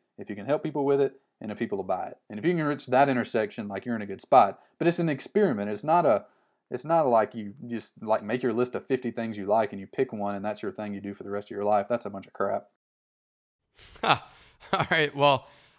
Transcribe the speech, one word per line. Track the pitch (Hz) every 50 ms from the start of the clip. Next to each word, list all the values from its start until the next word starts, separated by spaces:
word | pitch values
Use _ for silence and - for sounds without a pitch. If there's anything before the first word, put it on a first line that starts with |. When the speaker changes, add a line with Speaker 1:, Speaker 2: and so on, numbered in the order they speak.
| _ _ _
Speaker 1:
if | - 101 -
you | 101
can | 101 101
help | 120 147 151 151
people | 156 139 151 139
with | 139 139 139
it, | 139 135 - - _ _ _ -
and | - 104
if | 104
people | - 117 107 104
will | 98 92
buy | 95 92 90 92
it. | - - - _ -
And | 104 107
if | 113
you | 170 180
can | 165 156
reach | 147 147 - -
that | - 123 127 139 139
intersection, | 131 123 107 - - 113 107 104 - - 107
like, | 104 98 98 -
you're | 123 117
in | 110
a | 104
good | 98 95 92
spot. | - - 143 127 107 98 - - _ _ _
But | - 151
it's | 170 170 -
an | 170 160
experiment. | 143 135 - - - 214 208 175 123 101 101 104
It's | 107 101 -
not | 160 165 175 165
a, | 139 110 98 - - _ _ _ _ _ _ _ -
it's | - 123 -
not | 151 170 165 151
like | 131 120 110 107 104 -
you | 113 104 101 104 - 123
just, | 120 117 110 - - - -
like, | 107 110 110 110 107
make | 104 117 127 -
your | 123 107
list | 117 123 123 -
of | 92 -
fifty | - 135 131 - 120
things | 110 117 113 113 107
you | 104 95
like | 101 104 113 110 101 -
and | 98
you | 98
pick | - - - 135 131 117
one | 104 101 101 101
and | 98 98
that's | 104 107 -
your | - 101
thing | 95 - 107 104 101
you | 98
do | 98 101 101
for | - -
the | 98
rest | 98 104 101
of | -
your | 101 101 202
life. | 202 107 104 98 -
That's | 120 113 -
a | 202
bunch | 202 196 -
of | - -
crap. | - - 202 104 - - _ _ _ _ _ _ _ _ _ _ _ _ _ _ _ _ _ _ _ _ _ _ - - - - -
Speaker 2:
<laughs> | -
All | - 147 - - - - - - _ _ _ - - - 185 165 -
right. | 180 160 151 143 139
Well, | 139 143 143 139 123 - - - - - _ _